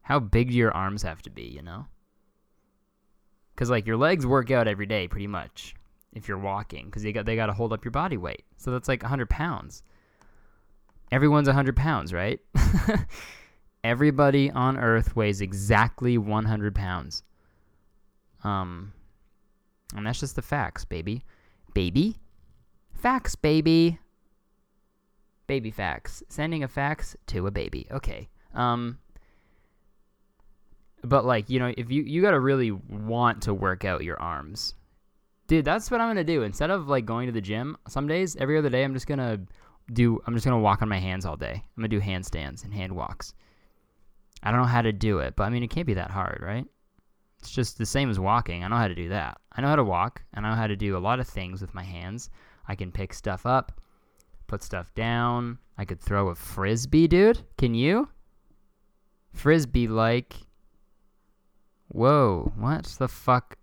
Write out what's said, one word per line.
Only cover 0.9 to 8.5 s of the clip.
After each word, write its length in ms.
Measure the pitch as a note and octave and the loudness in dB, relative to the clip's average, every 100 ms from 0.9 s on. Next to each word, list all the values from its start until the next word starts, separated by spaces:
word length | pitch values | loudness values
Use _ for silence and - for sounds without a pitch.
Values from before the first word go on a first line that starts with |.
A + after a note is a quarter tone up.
| G#2 | -4
have 180 | F2+ D#2 | -6 -8
to 80 | - | -14
be, 120 | - | -16
you 180 | A#1 C2 | -14 -14
know? 260 | E2+ F2+ C#3 - _ _ _ _ _ _ _ _ _ _ _ _ _ _ _ | -14 -14 -16 -20 _ _ _ _ _ _ _ _ _ _ _ _ _ _ _
'Cause, 140 | - B2 | -4 0
like, 180 | A#2+ G#2+ | 2 2
your 120 | A2+ | 2
legs 280 | D3+ F#3 B2+ | 2 2 2
work 240 | C3+ A#2+ | 2 2
out 160 | C3 A2+ | 2 2
every 200 | G2+ G2+ | 0 -2
day, 220 | G#2+ F2+ | -4 -2
pretty 180 | G#2 G2+ | -6 -6
much, 480 | G2 - - - - - _ _ | -8 -10 -16 -18 -18 -20 _ _
if 140 | - - | -18 -10
you're 120 | F#2+ | -6
walking, 520 | G2 G2 G#2+ D2+ D2 | -4 -6 -8 -12 -12
'cause 120 | G#2 | -8
they 100 | G#2 | -6
got, 140 | G#2+ G#2 | -4 -2
they 100 | A2+ | 0
gotta 160 | A2 | 0
hold 220 | G2+ A#2 | -2 -2
up 100 | A2 | -2
your 80 | B2 | -4
body 240 | C3 F3+ C3 | -4 -2 -4
weight. 300 | F2 - _ | -6 -10 _